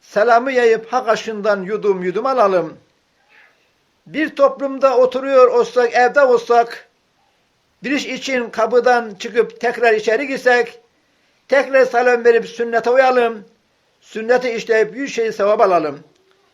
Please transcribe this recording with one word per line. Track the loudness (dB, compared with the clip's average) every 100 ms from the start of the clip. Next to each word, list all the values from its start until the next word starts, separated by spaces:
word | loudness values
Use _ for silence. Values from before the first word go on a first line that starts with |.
Selamı | _ -2 2 2 2
yayıp | 0 2 0 -2
hak | -6 -2
aşkından | -4 -4 -6 -2 -2
yudum | -4 -4 -2 -2
yudum | -2 -4 -4
alalım. | 0 2 0 -4 -10 _ _ _ _ _ _ _ _ _ _ _ _ _
Bir | -6 -6 0
toplumda | 0 0 -8 -2 0 2
oturuyor | 0 0 0 4 4
olsak, | 4 0 0 0
evde | 2 2 2
olsak, | 2 2 2 0 0 -6 -20 _ _ _ _ _ _ _ _ _
bir | -6
iş | -6 -6
için | -10 -6 -6 -6
kapıdan | -4 0 2 2 0 -2
çıkıp | -12 -8 -2 -2 -2
tekrar | -6 0 0
içeri | 2 0 -2 -2
girsek, | -2 0 2 0 -6 _ _ _ _ _ _ _
tekrar | 0 2 2
selam | 2 2 2 2
verip | 2 2 0
sünnete | -8 -4 -2 0
uyalım. | 2 4 2 0 -4 -16 _ _ _ _ _
Sünneti | _ -12 0 0 0
işleyip | -6 -2 0 0 -4
yüz | -10
şey | -4 -4
sevap | -2 -2 2
alalım. | 2 2 -2 -10 -18 _ _ _ _